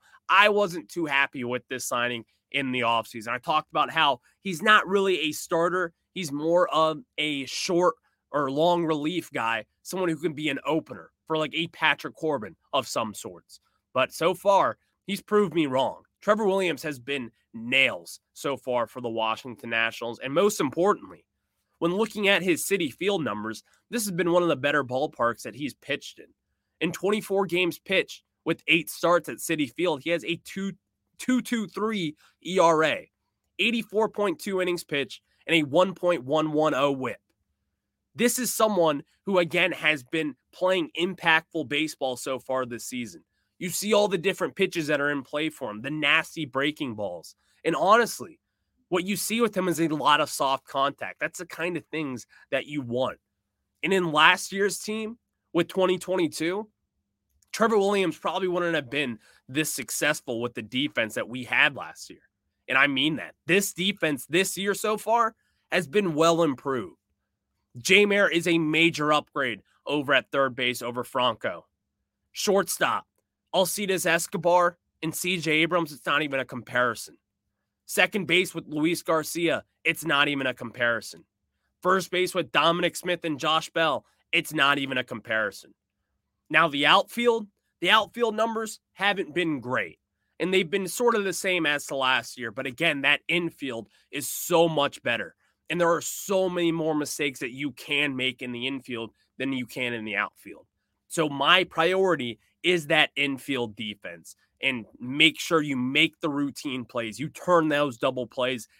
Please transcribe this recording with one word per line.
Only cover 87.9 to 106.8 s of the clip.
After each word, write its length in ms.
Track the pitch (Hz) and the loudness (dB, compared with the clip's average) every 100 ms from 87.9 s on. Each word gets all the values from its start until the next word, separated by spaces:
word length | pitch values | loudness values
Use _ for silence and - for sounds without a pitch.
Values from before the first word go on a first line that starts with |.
outfield 440 | 214 202 233 226 | 4 2 -2 -2
numbers 440 | 214 226 220 220 - _ | 0 -2 -2 -6 -10 _
haven't 420 | - 196 196 151 | -2 -2 0 -4
been 240 | 175 175 139 | -2 -2 -2
great. 400 | 120 120 87 - _ _ _ - | -4 -4 -4 -10 _ _ _ -6
And 120 | 175 | 0
they've 180 | 190 160 | 0 0
been 180 | 196 180 | -4 -4
sort 260 | - 240 | 0 0
of 120 | 220 | 2
the 80 | 196 | -2
same 340 | - 190 180 151 | -2 0 2 2
as 180 | 143 - | 0 -4
to 80 | |
last 440 | 139 131 127 117 123 | -2 2 2 -2 -10
year. 100 | 117 | -10
But 160 | 131 | -6
again, 360 | 135 127 165 143 | -8 -2 0 2
that 200 | 139 147 - | 2 2 0
infield 600 | 175 165 - 135 113 101 _ _ | -2 -2 -6 -8 -8 -10 _ _
is 180 | 156 127 | -10 -8
so 400 | - - 165 170 | -8 0 4 4
much 360 | 151 139 - | 4 0 -2
better. 320 | 127 113 87 _ _ _ - | -2 -2 -4 _ _ _ -6
And 120 | 170 | 2
there 100 | 165 | 2
are 100 | 160 | 2
so 460 | - - - 190 185 | -2 -8 -2 0 0
many 240 | 175 170 | 0 0
more 240 | 165 160 | 0 0
mistakes 440 | 151 143 - 147 127 | -2 -2 -2 -4 -4
that 100 | 131 | -8
you 200 | 131 143 | -6 -8
can 440 | - - 147 147 | -8 -4 0 0
make 260 | 131 131 123 | 0 -4 -4
in 120 | 127 | -8
the 140 | 120 131 | -6 -6
infield 440 | 135 - 117 110 _ _ - | -6 -8 -8 -10 _ _ -8
than 140 | 131 | -6
you 140 | 131 | -6
can 260 | 120 135 123 | -8 -6 -4
in 140 | 117 | -4
the 100 | 107 | -6
outfield. 500 | 101 104 _ - - _ _ _ _ - | -4 -4 _ -20 -20 _ _ _ _ -8
So 180 | 165 156 | -2 -2
my 380 | 139 147 185 | 2 4 4
priority 720 | 180 165 170 190 190 147 120 - _ _ | 4 0 2 4 2 2 -2 -8 _ _
is 240 | 170 180 147 | 0 0 2
that 240 | 156 143 139 | 2 2 0
infield 580 | 143 131 - 127 113 | -4 -4 -4 -4 -4
defense, 600 | 107 107 101 92 85 - - _ - | -6 -10 -10 -14 -16 -20 -20 _ -6
and 240 | 135 123 101 - | -4 -4 -8 -14
make 400 | 123 143 160 - | -4 4 4 4
sure 240 | - 165 | 0 0
you 140 | 151 | 0
make 440 | 127 127 143 160 - | -2 0 2 2 0
the 80 | 160 | -4
routine 560 | 143 143 - 147 127 | -2 -4 -6 -8 -8